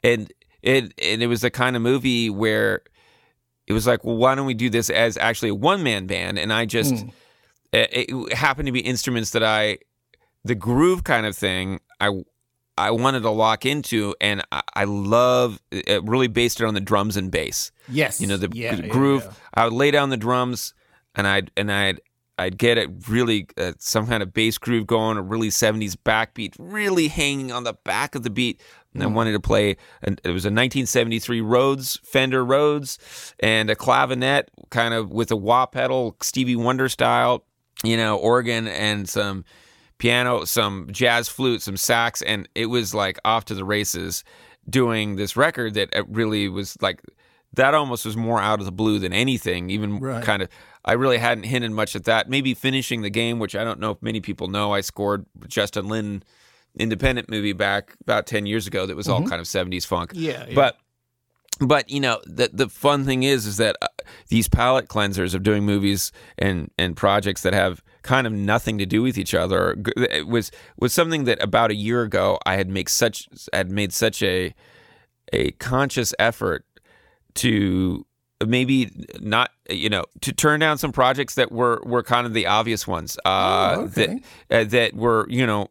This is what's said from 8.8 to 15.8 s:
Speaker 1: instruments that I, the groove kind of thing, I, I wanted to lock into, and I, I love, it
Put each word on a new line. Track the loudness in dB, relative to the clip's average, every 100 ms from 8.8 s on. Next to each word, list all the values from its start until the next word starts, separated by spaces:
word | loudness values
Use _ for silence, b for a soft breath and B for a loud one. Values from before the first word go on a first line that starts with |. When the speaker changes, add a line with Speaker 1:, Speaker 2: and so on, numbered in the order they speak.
Speaker 1:
instruments | -2 -2 -2 -2 0
that | 0
I, | 2 2 0 -2 _ _ _ _ _ _
the | -4 -4
groove | 0 4 4 2 0
kind | 0 0
of | -2
thing, | -2 -2 -4 -6 _ _
I, | -2 -2 -8 _ _ _ _ -2
I | 0
wanted | 2 2 2
to | 0
lock | 2 2 2 0
into, | -2 -2 -2 -2 -2
and | -2 -2 -4
I, | -6 -6 -2
I |
love, | -2 -2 2 4 4 4 2 -2 _
it | -8